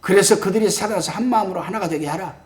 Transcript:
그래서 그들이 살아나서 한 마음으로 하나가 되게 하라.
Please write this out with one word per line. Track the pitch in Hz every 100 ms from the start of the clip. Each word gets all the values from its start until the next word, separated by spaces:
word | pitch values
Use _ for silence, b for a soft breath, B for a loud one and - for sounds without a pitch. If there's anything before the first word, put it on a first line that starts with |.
그래서 | - 196 180 220
그들이 | 196 202 214
살아나서 | - 214 226 160
한 | 170 247
마음으로 | 233 190 180
하나가 | 151 220 165
되게 | 156 151
하라. | 160 180 -